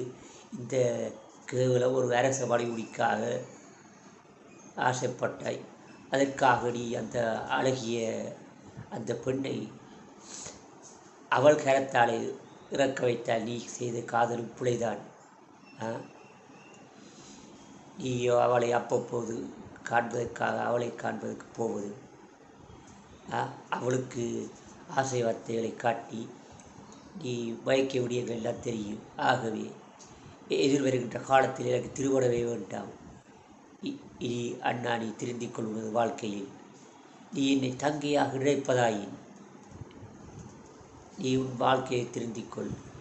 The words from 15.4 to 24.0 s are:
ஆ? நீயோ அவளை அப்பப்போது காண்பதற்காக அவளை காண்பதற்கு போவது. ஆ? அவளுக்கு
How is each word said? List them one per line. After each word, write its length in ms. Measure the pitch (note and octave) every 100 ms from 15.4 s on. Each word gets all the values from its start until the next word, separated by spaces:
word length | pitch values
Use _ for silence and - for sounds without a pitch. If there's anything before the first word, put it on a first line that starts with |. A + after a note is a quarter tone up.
| - - - -
ஆ? 80 | A2 B2 C3+ - - - - - - - - - - - - - - - - - - -
நீயோ 440 | C3 B2 B2 A#2+
அவளை 320 | A#2+ B2 A#2+
அப்பப்போது 600 | A#2+ - B2 - - G#2 A#2+ - - - -
காண்பதற்காக 720 | - A#2+ A#2 A#2+ A#2 - A2+ A2+
அவளை 360 | A2+ A#2+ A#2+
காண்பதற்கு 520 | - A#2 A2 A2 A2 - -
போவது. 380 | A#2 G#2 G2+ A2+ - - - - - - - - - - - - -
ஆ? 160 | A#2+ B2+ - -
அவளுக்கு 800 | C#3+ B2 B2+